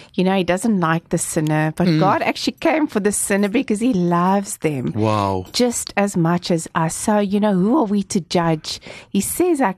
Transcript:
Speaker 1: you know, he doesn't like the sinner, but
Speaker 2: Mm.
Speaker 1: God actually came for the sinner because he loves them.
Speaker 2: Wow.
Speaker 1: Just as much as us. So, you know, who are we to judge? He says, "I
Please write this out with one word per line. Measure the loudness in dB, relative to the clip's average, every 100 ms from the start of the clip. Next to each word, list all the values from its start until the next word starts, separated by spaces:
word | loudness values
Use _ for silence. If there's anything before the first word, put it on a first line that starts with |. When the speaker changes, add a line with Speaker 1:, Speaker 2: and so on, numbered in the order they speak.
| -8 -2
Speaker 1:
you |
know, | 0 0
he |
doesn't | 0 0 0 2
like | 2 0 -2
the | -4
sinner, | -2 -2 0 0 0 0
but | 2
Speaker 2:
Mm. | 2
Speaker 1:
God | 2 2
actually | -2 -4 -4 -2
came | 0 0 0
for | 0
the | 0
sinner | 0 0 0 0
because | 0 0 0
he | 0
loves | 2 2 2 2 0 -2 -4
them. | -4 -2 -4 0
Speaker 2:
Wow. | 2 2 2 -2 -4
Speaker 1:
Just | -2 0 -2 -4 -2
as | 0 0
much | 0 0 0
as | -2 -2
us. | -2 -2 -2
So, | 0 0
you | 2 0
know, | 2
who | 2 2 2
are | 2
we | 0
to | 0 -4
judge? | 0 0 2 0 -4 -12 -14 -20 -6
He | -4
says, | -2 0 2 2
"I | 0